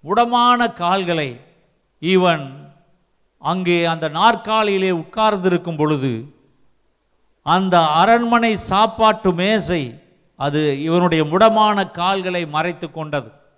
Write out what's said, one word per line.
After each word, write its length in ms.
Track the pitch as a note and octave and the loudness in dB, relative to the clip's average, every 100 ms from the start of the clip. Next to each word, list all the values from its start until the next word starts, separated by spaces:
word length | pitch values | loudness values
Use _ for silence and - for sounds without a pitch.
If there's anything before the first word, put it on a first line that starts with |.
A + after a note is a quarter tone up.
முடமான 560 | C#3+ G#3+ A#3+ A#3+ A#3+ A#3+ A#3 A#3 | -2 0 2 2 2 2 0 -2
கால்களை 480 | F3 F#3+ F3+ E3+ C#3+ A#2+ - _ _ _ _ _ | -2 -2 -2 -4 -4 -10 -20 _ _ _ _ _
இவன் 440 | D#3+ F#3 F3+ D#3+ C#3 C3+ C#3+ _ _ _ _ _ _ _ | 0 2 2 0 -4 -16 -20 _ _ _ _ _ _ _
அங்கே 360 | D3 F#3 F3+ F3 E3+ | -6 -4 -2 0 0
அந்த 140 | E3 D#3 | -2 -6
நாற்காலியிலே 840 | D3+ G#3+ G3+ G#3 A3 G#3+ G3 F#3+ F3 | 0 2 2 -2 -2 0 0 0 -2
உட்கார்ந்திருக்கும் 800 | D#3+ - G#3+ G3+ F3+ F3 F3 D#3+ | -4 0 0 2 0 -2 -4 -2
பொழுது 320 | D3+ D3+ C3 A2+ B2+ _ _ _ _ _ _ _ _ _ _ _ C#3+ | -2 0 -2 -4 -10 _ _ _ _ _ _ _ _ _ _ _ -2
அந்த 300 | F3 F#3+ F3 D#3+ D#3 | 0 4 4 4 4
அரண்மனை 500 | G3 A#3 A#3 A#3 A3+ G#3 - | 4 4 4 2 2 -2 -2
சாப்பாட்டு 600 | G3 A3 A3 A3 G#3+ F#3+ F3 | 2 2 2 2 2 -2 0
மேசை 400 | F#3+ A3 D#3 F3 B2+ B2+ _ _ _ _ | 0 0 -2 -4 -4 -12 _ _ _ _
அது 220 | C#3 D3 D3+ C#3 D#3 | -4 0 0 -2 0
இவனுடைய 340 | E3+ F3 D#3+ D3+ | 2 2 2 0
முடமான 460 | F3 A3+ A3 G#3+ G3+ F#3+ - | 4 4 4 2 0 -4 -4
கால்களை 460 | F3 G3 F#3 F3+ E3 | -2 -2 -4 -6 -4
மறைத்து 340 | D3+ E3+ F3 D#3+ | -4 -4 -6 -12
கொண்டது. 420 | E3 D#3 D3 A2 - _ | -10 -8 -8 -8 -20 _